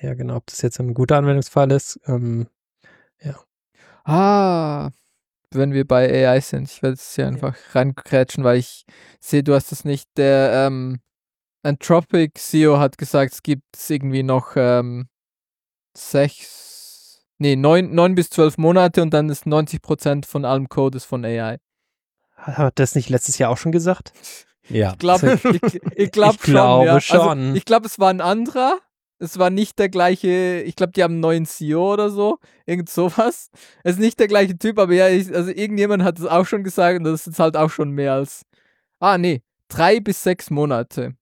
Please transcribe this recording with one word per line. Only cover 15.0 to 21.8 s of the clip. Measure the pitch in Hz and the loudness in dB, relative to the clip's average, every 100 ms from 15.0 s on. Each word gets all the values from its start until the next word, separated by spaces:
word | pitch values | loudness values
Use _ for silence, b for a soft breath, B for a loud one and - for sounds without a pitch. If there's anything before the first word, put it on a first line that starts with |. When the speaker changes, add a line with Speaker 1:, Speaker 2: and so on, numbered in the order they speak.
| 123 _ _ _ _ _ _ _ _ - | -12 _ _ _ _ _ _ _ _ -20
Speaker 2:
sechs, | - 139 143 - - - - - - - _ _ _ - | -4 0 0 -4 -20 -20 -20 -20 -20 -20 _ _ _ -4
nee, | 143 135 | 0 2
neun, | 143 175 180 | 4 4 2
neun | 165 180 | 2 2
bis | 185 165 | 2 0
zwölf | - 156 - | 2 2 2
Monate | 160 180 180 175 | 2 4 4 2
und | 160 | 2
dann | 151 151 | 0 0
ist | 139 156 | -4 -2
neunzig | 151 151 160 | -2 -2 -6
Prozent | - 147 147 143 - | -6 -4 -2 -4 -6
von | 143 | -6
allem | 131 135 135 | -4 -4 -4
Code | - 135 131 | -2 -2 -4
ist | |
von | - 131 | -10 -8
A | 117 117 113 | -6 -6 -6
I. | 123 _ _ | -10 _ _